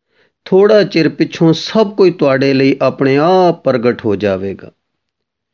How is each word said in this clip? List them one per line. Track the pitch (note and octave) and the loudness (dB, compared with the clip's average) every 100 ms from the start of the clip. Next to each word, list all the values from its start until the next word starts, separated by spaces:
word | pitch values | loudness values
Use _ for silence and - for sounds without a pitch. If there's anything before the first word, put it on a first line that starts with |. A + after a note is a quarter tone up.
| _ _ _ _ - | _ _ _ _ -2
ਥੋੜ੍ਹਾ | F#3+ G#3 G#3+ | 2 4 2
ਚਿਰ | G3+ E3+ D3 | 2 0 -2
ਪਿੱਛੋਂ | - D#3+ - E3 | -2 -6 0 0
ਸਭ | D#3+ - A3 G#3 G#3 | 0 -2 -2 -2 2
ਕੁਝ | F#3+ | 0
ਤੁਹਾਡੇ | E3+ C#3+ C3+ C#3 | 2 0 0 0
ਲਈ | C3+ C3+ C3+ | 0 0 0
ਆਪਣੇ | C3+ C3 C3+ C3+ | -2 -2 -2 0
ਆਪ | D#3+ F#3 F3+ E3+ | 2 2 2 0
ਪ੍ਰਗਟ | - B2+ A#2+ A2+ A2+ | -2 -2 -2 -2 -4
ਹੋ | G2+ | -2
ਜਾਵੇਗਾ। | G#2 F#2+ G2 F#2 - _ _ _ _ _ _ _ _ | -2 -4 -6 -12 -16 _ _ _ _ _ _ _ _